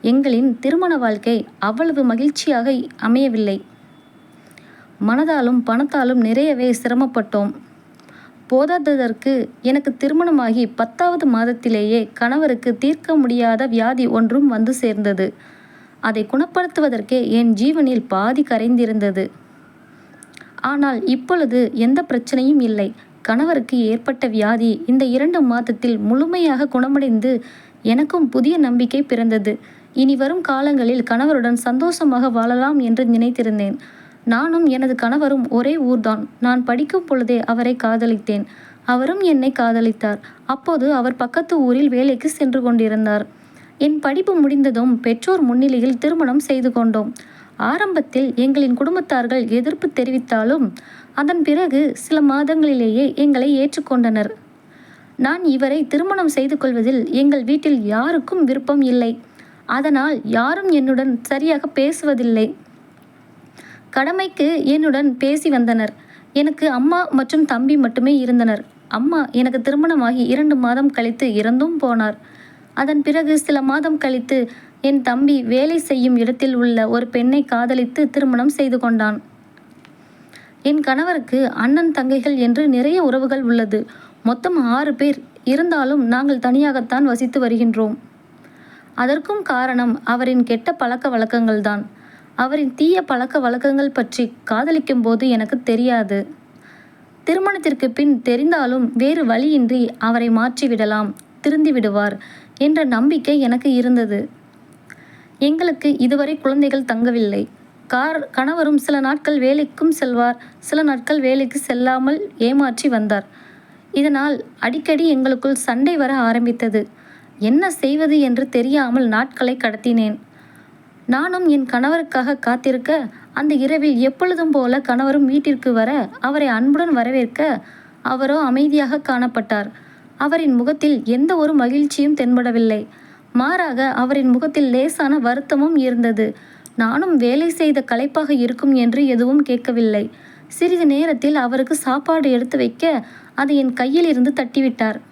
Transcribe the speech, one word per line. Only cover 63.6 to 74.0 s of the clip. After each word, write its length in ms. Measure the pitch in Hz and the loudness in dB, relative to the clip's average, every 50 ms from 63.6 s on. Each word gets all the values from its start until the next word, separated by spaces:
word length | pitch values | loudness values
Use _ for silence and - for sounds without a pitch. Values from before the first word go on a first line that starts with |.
| - - - - - - | -20 -20 -20 -20 -20 -6
கடமைக்கு 560 | - 269 269 302 349 381 392 370 - - 285 294 339 302 - | -4 -2 -2 -2 -2 -2 -4 -4 -2 0 0 0 0 0 0
என்னுடன் 420 | 262 285 311 311 311 262 269 294 285 247 | 0 2 2 2 2 2 2 0 0 0
பேசி 340 | 254 269 269 294 302 302 320 | 0 -2 0 0 0 0 0
வந்தனர். 420 | 277 247 240 226 233 226 214 208 - - - - - - - - _ | 0 2 2 0 0 0 -2 -4 -6 -12 -20 -20 -20 -20 -20 -4 _
எனக்கு 300 | 285 294 311 294 - 302 311 | 0 0 0 0 0 -2 0
அம்மா 280 | 262 247 254 302 349 349 359 - | 0 2 2 2 2 2 0 0
மற்றும் 340 | - 262 269 262 - 311 311 | 0 0 0 0 0 0 2
தம்பி 300 | 294 262 233 254 269 302 | 2 0 0 2 2 2
மட்டுமே 360 | 294 262 233 226 - 240 269 294 | 2 2 0 0 0 2 2 2
இருந்தனர். 460 | 277 254 247 247 240 233 226 214 208 - - _ - - - | 2 2 2 2 2 2 2 0 -2 -6 -16 _ -20 -12 -8
அம்மா 280 | - 214 247 294 339 320 277 - | -6 -2 -2 0 0 0 -2 -2
எனக்கு 280 | - 240 254 254 247 262 | 0 0 0 0 0 -2
திருமணமாகி 640 | 233 277 285 294 311 330 330 294 240 233 254 254 240 | -2 0 0 2 0 2 2 2 0 0 0 0 0
இரண்டு 300 | - 254 285 302 302 294 | 0 2 2 2 2 2
மாதம் 360 | 262 247 240 247 262 277 285 | 2 2 0 0 2 0 0
கழித்து 360 | 277 - 233 233 233 240 277 254 208 | 0 0 -4 -4 -2 -2 -2 -2 0
இறந்தும் 440 | 208 214 220 240 254 285 330 339 | 0 0 2 2 2 0 0 -2
போனார். 400 | 302 285 247 233 226 220 214 214 - - - - - - - - - - - _ | -2 -2 0 0 0 0 -2 -4 -8 -14 -20 -20 -20 -20 -20 -20 -20 -20 -12 _
அதன் 240 | - 269 277 302 294 | -4 -2 0 0 0
பிறகு 320 | 277 - 285 320 320 294 311 | 0 0 0 0 2 2 0
சில 200 | 294 - - 294 277 | 0 2 0 -2 0
மாதம் 360 | 269 269 269 311 294 320 311 | 0 0 0 0 0 -2 -2
கழித்து 400 | 302 | -2